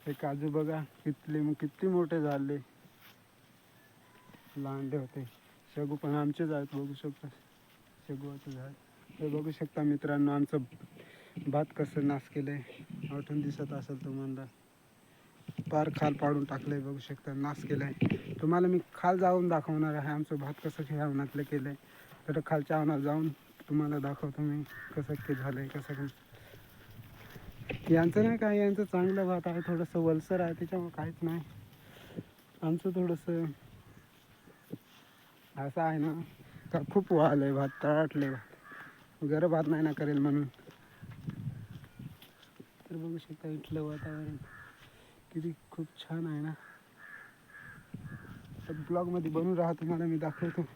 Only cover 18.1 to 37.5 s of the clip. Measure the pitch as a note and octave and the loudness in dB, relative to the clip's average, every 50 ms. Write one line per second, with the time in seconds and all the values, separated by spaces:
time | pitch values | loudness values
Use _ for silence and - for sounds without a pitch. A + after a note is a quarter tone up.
18.1 | - - - - - - - D#3 E3+ F3+ F3+ F3+ F3+ F3+ - - - - - F3+ | 2 0 -2 -6 -6 0 2 4 6 6 6 6 6 4 2 0 -12 2 4 4
19.1 | F#3 F#3 F#3 F3+ F3+ F#3 F3+ F3+ E3+ D#3 D3 - D#3+ D#3 D#3 D#3 D3+ D3+ C#3 C#3+ | 6 8 6 6 6 6 4 4 4 2 2 2 2 2 2 2 2 -2 -2 -2
20.1 | D3+ D3+ D3+ - D#3 D3 C#3 C#3 D3 - - D#3+ D3 - D#3 C3+ D3+ D3 D3 D3+ | 0 -2 -2 -2 -2 -4 -4 -6 -8 -4 -6 -6 -4 -4 -6 -4 -2 0 0 0
21.1 | C#3 C#3 C#3+ C3 - C#3+ D3 C#3+ - D3 C3 C#3+ C#3+ - - - - - - - | 0 0 -2 -2 -2 -4 -4 0 -2 -2 -2 -2 -6 -8 -12 -20 -20 -20 -20 -20
22.1 | - - - - D3+ D#3+ D3+ - D#3+ D3+ D3 - E3 D#3 D#3 D3 D#3 C#3+ C#3 C#3+ | -20 -16 -6 -2 -2 -2 0 2 2 0 2 2 2 2 4 4 2 2 2 2
23.1 | D3 D#3 D#3+ D#3+ C#3 - - - - - - - D3 D3+ D3+ D3 D3 D3 C3+ C#3 | 2 2 2 0 -2 -4 -14 -20 -20 -20 -6 0 2 2 2 2 0 0 0 -2
24.1 | C#3+ - - D3 C3+ - D3+ D3+ D3 D3 D3 - - - - - - - C#3+ - | -4 -2 -4 -6 -4 -2 -2 0 0 -2 -4 -6 -8 -14 -14 -8 -6 -6 -2 -2
25.1 | D3+ C#3 - - C#3+ C3 C3 C#3 B2 B2+ C#3 C3+ - D3 C3+ - D3 C3+ C#3+ C#3 | -4 -4 -2 -2 -2 -2 -2 -4 -4 -4 -6 -6 -6 -8 -6 -6 -6 -4 -4 -6
26.1 | - - - - - - - - - - - - - - - - - - - - | -8 -10 -20 -20 -20 -20 -20 -20 -20 -20 -20 -20 -20 -20 -20 -20 -18 -18 -18 -18
27.1 | - - - - - - - - - - - - - - - - E3 E3 E3 E3+ | -18 -18 -18 -16 -16 -16 -16 -16 -14 -14 -8 -8 -8 -6 2 4 6 6 6 6
28.1 | - G#3 G#3+ A3+ A#3 A3+ A3+ G#3+ G#3 G#3 G3+ G3+ G3+ F#3+ G#3 F#3 - F#3 F3+ F#3 | 6 6 6 6 4 4 2 4 4 6 4 4 4 2 0 2 2 2 4 4
29.1 | F#3+ G3 F#3+ F3+ F#3 F3 E3 F3+ E3+ E3+ E3+ - F3 E3 F3 D#3+ - F3 E3 E3 | 4 2 2 2 2 0 0 -2 -2 -2 -2 0 0 0 0 0 0 2 4 4
30.1 | D#3+ D#3 D#3 - F#3+ F3+ F3+ E3+ E3 - F3 E3 - F#3 F3 E3+ E3 - - E3 | 4 2 2 0 0 2 2 0 0 -2 -4 -4 -2 -4 -4 -4 -6 -6 -6 -6
31.1 | E3 - E3+ E3 E3 E3+ D#3 - - - - - - - - - - - - - | -6 -4 -2 -2 -2 -2 -4 -8 -14 -18 -20 -20 -20 -20 -20 -20 -20 -20 -20 -14
32.1 | - - - - - - - - - - - D#3+ E3 F3 - G3 F3+ F#3 F3+ F3 | -12 -12 -12 -12 -18 -20 -20 -20 -14 -4 0 0 0 2 2 0 2 2 2 2
33.1 | E3+ E3 - - E3+ E3 E3 D#3+ C#3+ - - - - - - - - - - - | 2 0 0 -2 0 0 0 -2 -4 -8 -14 -20 -20 -20 -20 -20 -20 -20 -20 -20
34.1 | - - - - - - - - - - - - - - - - - - - - | -20 -20 -20 -20 -20 -20 -20 -20 -20 -20 -14 -14 -14 -14 -14 -20 -20 -20 -20 -20
35.1 | - - - - - - - - - D3 C#3 C#3 C3 F3 E3 D#3+ D#3+ D#3 D3 E3 | -20 -20 -20 -20 -20 -20 -20 -16 -8 -4 -4 -4 0 2 2 2 4 2 2 0
36.1 | D3+ D#3+ E3 - - - - - - - - - - E3 D3 - - G3+ F#3+ - | 0 -2 -6 -8 -12 -20 -20 -20 -20 -18 -16 -2 -2 -2 -2 4 2 2 4 6
37.1 | F#3 D#3+ D3+ D#3 D3 C#3+ C#3 C#3 | 6 6 8 8 6 6 4 4